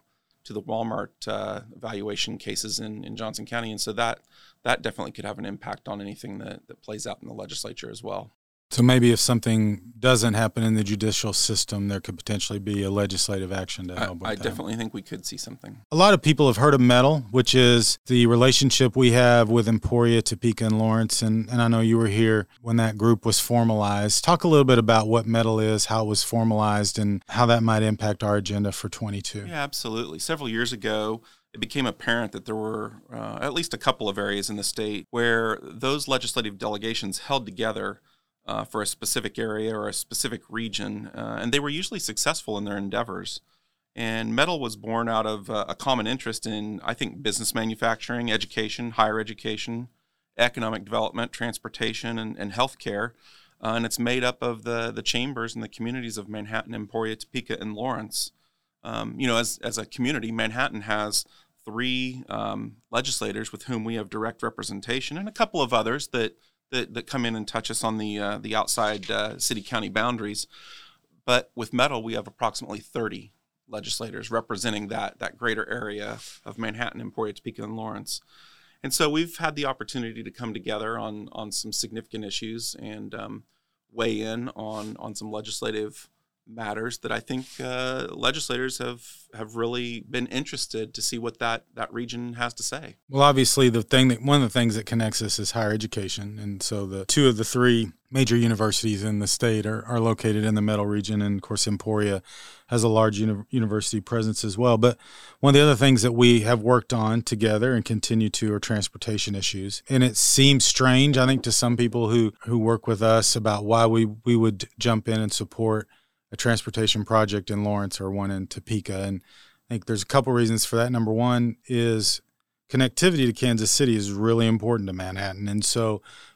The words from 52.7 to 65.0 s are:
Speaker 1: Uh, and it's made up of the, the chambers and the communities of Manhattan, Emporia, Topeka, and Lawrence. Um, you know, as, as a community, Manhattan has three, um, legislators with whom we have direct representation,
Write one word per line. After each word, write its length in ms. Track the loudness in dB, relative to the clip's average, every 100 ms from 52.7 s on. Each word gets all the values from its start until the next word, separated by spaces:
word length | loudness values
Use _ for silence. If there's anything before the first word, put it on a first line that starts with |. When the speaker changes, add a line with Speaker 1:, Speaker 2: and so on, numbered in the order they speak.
| -2 -6 -4 -6 -8 _ -20 _ _
Speaker 1:
Uh, 120 | -4 -2
and 100 | -2
it's 140 | -2
made 240 | 0 0
up 180 | -2 -2
of 220 | -6 -6
the, 280 | -6 -4 -4
the 100 | -6
chambers 540 | -4 -2 -2 -6 -8 -8
and 80 |
the 40 | -12
communities 500 | -8 -8 -6 -8 -10
of 120 | -10
Manhattan, 460 | -12 -8 -8 -6 -10
Emporia, 400 | -8 -6 -4 -6
Topeka, 440 | -8 -10 -8 -8
and 140 | -8
Lawrence. 580 | -6 -4 -6 -6 -8 -8 _ _ _ _ _
Um, 320 | -10 -8 -8 -2
you 100 | 0
know, 100 | 2
as, 220 | 0 -4
as 140 | -8 -8
a 80 | -8
community, 460 | -4 -2 -2 -4
Manhattan 500 | -2 -2 -2 -4 -4
has 440 | -6 -4 -2 -4 -6 _ _ _ -12
three, 580 | -6 -4 -4 -6 -8 -10
um, 480 | -8 -6 -8 -10 -16 -6
legislators 600 | -4 -4 -4 -4 -6 -8
with 120 | -12
whom 200 | -8 -6
we 120 | -4 -6
have 140 | -8
direct 320 | -6 -8 -6
representation, 760 | -8 -8 -10 -10 -6 -6